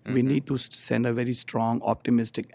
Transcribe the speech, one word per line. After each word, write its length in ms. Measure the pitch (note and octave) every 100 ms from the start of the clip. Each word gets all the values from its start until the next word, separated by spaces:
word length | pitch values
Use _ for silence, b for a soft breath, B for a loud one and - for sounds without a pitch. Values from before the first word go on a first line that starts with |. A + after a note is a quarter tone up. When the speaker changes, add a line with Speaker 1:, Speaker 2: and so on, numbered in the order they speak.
| -
Speaker 1:
We 140 | B2+
Speaker 2:
Mm-hmm. 80 | C3
Speaker 1:
need 180 | C#3+ -
to 80 |
s-, 140 | C3 -
send 340 | - - A#2 A#2+
a 60 |
very 220 | A#2 B2
strong, 480 | A#2+ - A2+ A2+ A#2
optimistic, 680 | - G#2+ - A#2+ A2+ - G#2+